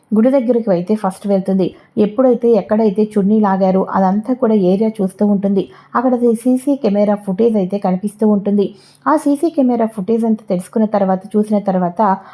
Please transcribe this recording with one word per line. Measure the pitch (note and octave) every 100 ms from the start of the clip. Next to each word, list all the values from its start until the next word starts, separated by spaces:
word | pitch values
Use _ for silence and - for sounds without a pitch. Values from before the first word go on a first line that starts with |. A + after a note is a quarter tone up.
| - G#3+
గుడి | A#3+
దగ్గరికి | C#4 A#3 A#3 A3+
అయితే | F3 F3+ G#3+
ఫస్ట్ | F#3+ F#3 G3+
వెళ్తుంది. | G3 F#3+ F#3+ E3+ - _ -
ఎప్పుడైతే | G3+ G#3 C4 A#3 A#3+
ఎక్కడైతే | A3+ F#3+ G#3+ A3 F#3
చున్నీ | G#3+ G#3+ G3 A3
లాగారో | G#3 F#3+ F#3+ F#3+ F#3
అదంతా | G3 F#3+ G3+ G#3+
కూడా | B3+ A3+
ఏరియా | G#3+ F3+ G3 A3 A3
చూస్తూ | F#3 - G#3
ఉంటుంది. | G3+ G3+ G3 - - - B3
అక్కడ | B3+ B3
సీసీ | A#3+ A3+ B3+ B3+ C#4+ C#4
కెమెరా | A3 G3+ G#3 G3+
ఫుటేజ్ | G3+ F#3 A#3 A3
అయితే | F3+ G3+
కనిపిస్తూ | G3 F#3 G#3 - G#3+
ఉంటుంది. | G#3 G#3 G3+ G3 - - _ -
ఆ | D4+
సీసీ | D4 C#4+ E4+
కెమెరా | D#4+ B3+ A#3+ A3
ఫుటేజ్ | A3 F#3 A3+ A3+
అంతా | A3 -
తెలుసుకున్న | F3+ - A3+ G#3+
తర్వాత, | G#3 F#3+ F#3+ - G#3+
చూసిన | G#3 G#3
తర్వాత | G3 F#3 F3 F3+ G#3+ F#3+ -